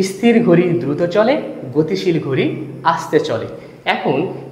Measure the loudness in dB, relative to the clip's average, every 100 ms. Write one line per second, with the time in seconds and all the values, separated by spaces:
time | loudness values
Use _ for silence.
0 | -4 2 4 4 6 4 4 2 -2 -2
1 | 0 2 2 2 -2 -10 -4 -2 0 0
2 | 0 0 0 0 -2 -4 -10 -4 -2 -2
3 | 0 0 0 -4 -6 -12 -18 -8 -4 -2
4 | 0 0 -2 -6 -2